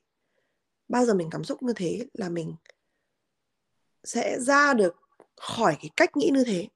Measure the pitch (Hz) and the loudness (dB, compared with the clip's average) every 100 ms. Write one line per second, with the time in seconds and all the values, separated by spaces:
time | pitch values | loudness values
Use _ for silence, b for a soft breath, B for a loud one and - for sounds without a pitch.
0 | _ _ _ _ _ _ _ _ - 247 | _ _ _ _ _ _ _ _ -4 0
1 | 240 190 160 160 160 277 247 214 165 180 | 2 2 0 -6 -6 -6 -4 -4 -4 -6
2 | 254 - 180 170 165 165 _ _ _ _ | -8 -8 -6 -6 -8 -12 _ _ _ _
3 | _ _ _ _ _ _ _ _ _ _ | _ _ _ _ _ _ _ _ _ _
4 | - 233 - - 247 285 285 247 180 - | -8 -4 -4 -2 2 4 4 4 2 0
5 | _ _ _ - - - 220 190 151 - | _ _ _ -16 -8 0 2 0 -2 0
6 | 349 294 - 277 240 180 190 | 0 2 2 2 2 -2 -6